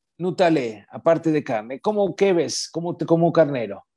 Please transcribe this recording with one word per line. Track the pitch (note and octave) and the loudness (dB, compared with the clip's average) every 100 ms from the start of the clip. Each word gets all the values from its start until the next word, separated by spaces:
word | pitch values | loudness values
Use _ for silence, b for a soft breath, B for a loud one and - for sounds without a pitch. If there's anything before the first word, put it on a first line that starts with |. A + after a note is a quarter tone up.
| _ - | _ -8
Nutalé, | F3+ - F3 D#3 A#2 G2+ - | -6 2 2 2 -2 -8 -16
a | A#2+ | -2
parte | E3 E3 D#3+ | 2 2 2
de | D3+ | -2
carne, | - A2 A2+ C#3+ | -2 -6 -6 -6
como | G#3+ G#3 G3 | -2 0 -2
que | - G3 | 2 2
ves, | E3+ B2+ - - | 2 0 -6 -8
como, | E3 E3+ E3+ | -8 -8 -6
como | D#3+ E3 E3+ | 0 2 4
carneiro, | E3 D3 C3 G#2+ - _ | 4 2 0 -6 -10 _